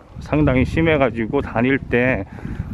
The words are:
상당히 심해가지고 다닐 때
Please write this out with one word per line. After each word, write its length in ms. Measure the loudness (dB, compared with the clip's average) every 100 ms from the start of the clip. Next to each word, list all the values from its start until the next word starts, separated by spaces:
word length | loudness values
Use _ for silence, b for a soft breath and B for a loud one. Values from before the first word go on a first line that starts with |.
| -18 -16
상당히 460 | -2 2 2 2 2
심해가지고 760 | 2 2 2 2 0 -2 -2
다닐 360 | -2 0 2 0
때 480 | 0 0 2 0 -4 B B B B